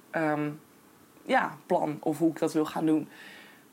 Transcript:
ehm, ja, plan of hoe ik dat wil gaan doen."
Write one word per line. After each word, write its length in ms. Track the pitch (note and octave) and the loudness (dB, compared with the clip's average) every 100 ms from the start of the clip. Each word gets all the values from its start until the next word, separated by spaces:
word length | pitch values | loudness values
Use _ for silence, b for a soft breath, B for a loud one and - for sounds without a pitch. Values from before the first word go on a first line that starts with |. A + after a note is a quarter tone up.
| - | -8
ehm, 400 | E3 D#3 D3 D3 D3+ - - - - - - | -2 0 0 -2 -6 -14 -20 -20 -20 -20 -14
ja, 340 | - C4 F3+ - - | 0 0 0 -4 0
plan 300 | F3 D#3 D3+ | 0 0 -2
of 180 | - D3 | -4 2
hoe 120 | E3 | 2
ik 80 | D3+ | 2
dat 140 | D#3+ | 0
wil 140 | D#3+ D#3 | 0 -2
gaan 200 | E3+ D#3+ | 0 2
doen." 220 | D#3 - B B B B B B | 2 0 B B B B B B